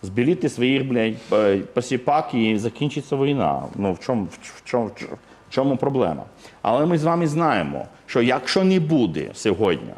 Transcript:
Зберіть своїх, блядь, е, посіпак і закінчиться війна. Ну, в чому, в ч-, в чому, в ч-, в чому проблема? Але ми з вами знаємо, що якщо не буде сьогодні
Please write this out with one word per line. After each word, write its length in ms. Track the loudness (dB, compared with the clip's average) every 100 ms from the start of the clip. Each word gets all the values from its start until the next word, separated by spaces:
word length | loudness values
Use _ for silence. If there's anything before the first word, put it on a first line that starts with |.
Зберіть 500 | -4 0 0 2 -2
своїх, 360 | 0 2 2 0
блядь, 260 | 0 0 -4 -2
е, 260 | 2 4 2
посіпак 760 | 0 -6 -2 -2 0 0 0
і 240 | 0 2 0
закінчиться 580 | -2 -4 -4 -4 -4 -2
війна. 460 | 0 2 0 0 -6
Ну, 180 | -4 -2
в 60 | -2
чому, 260 | -2 -2
в 140 | -2 -10 -20
ч-, 60 | -20
в 60 |
чому, 220 | -4 -2 -2
в 80 |
ч-, 120 | -8 -14 -14 -18 -20 -6
в 40 |
чому 220 | 0 0 0
проблема? 460 | 0 2 0 -2 -8 -18 -20 -6
Але 240 | 0 2 2
ми 120 | 2
з 60 |
вами 220 | 2 0 0
знаємо, 580 | 2 2 2 0 -4 -10 -16 -4
що 160 | 2
якщо 420 | 2 2 0 2
не 160 | 4 4
буде 500 | 4 4 2 0 -8
сьогодні 560 | -2 0 2 2 2 -4